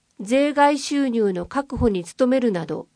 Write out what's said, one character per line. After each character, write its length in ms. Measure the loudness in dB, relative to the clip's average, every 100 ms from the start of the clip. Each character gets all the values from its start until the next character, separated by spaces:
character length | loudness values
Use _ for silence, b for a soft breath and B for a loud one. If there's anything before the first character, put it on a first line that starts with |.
| _ -12
税 320 | -2 2 2
外 260 | 4 2 2
収 280 | -2 -2 0
入 260 | 0 0
の 140 | -2 -4
確 300 | -6 -6 0
保 120 | 0
に 140 | 0
努 240 | -4 0 2
め 140 | 2
る 100 | 0
な 160 | -2 -4
ど、 220 | -10 -12